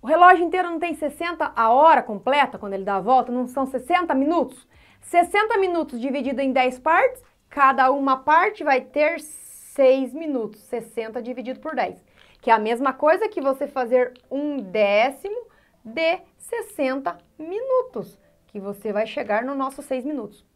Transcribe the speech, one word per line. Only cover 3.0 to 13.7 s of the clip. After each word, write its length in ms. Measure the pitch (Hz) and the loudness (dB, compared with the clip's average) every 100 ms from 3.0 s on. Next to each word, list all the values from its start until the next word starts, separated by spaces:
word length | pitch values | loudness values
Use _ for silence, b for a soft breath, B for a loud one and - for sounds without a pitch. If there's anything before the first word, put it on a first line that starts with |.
volta? 320 | 185 254 247 | 2 2 2
Não 140 | 247 247 | -4 -4
são 180 | 277 | -4
sessenta 500 | 262 262 247 359 349 | -4 -6 -2 -2 0
minutos? 540 | 269 285 339 262 - _ b b b | 0 0 0 -2 -8 _ b b b
Sessenta 560 | - 349 349 403 440 453 | 0 2 2 2 0 0
minutos 420 | 381 339 302 240 | 0 -2 -4 -6
dividido 440 | 262 269 254 269 | -6 -4 -4 -2
em 100 | 269 | -2
dez 260 | 262 254 254 | 0 0 -2
partes, 440 | 311 339 494 - b b _ | 0 2 2 -2 b b _
cada 420 | - 269 269 262 | 2 2 4 2
uma 280 | 277 269 262 | 2 0 0
parte 440 | 277 311 403 415 | 4 4 4 -2
vai 200 | 311 269 | 0 0
ter 360 | 262 285 302 330 | 0 0 0 0
seis 920 | - - - - - - 262 269 254 | -12 -20 -20 -20 -14 2 4 4 0
minutos. 480 | 277 330 262 214 - | -8 -6 -4 -6 -12
Sessenta 600 | - 240 220 - 220 226 | -10 -10 -8 -10 -8 -10
dividido 360 | 226 254 233 262 | -10 -10 -10 -10
por 160 | 311 | -8
dez, 300 | 302 185 - _ b b b | -4 -4 -6 _ b b b
que 80 | - | 2
é 20 | |
a 60 | 226 | 2
mesma 340 | 214 233 277 | 2 0 -2
coisa 380 | 262 302 359 427 | 2 2 2 0
que 100 | 381 | -2
você 260 | 269 269 | -2 -2
fazer 460 | 285 | -4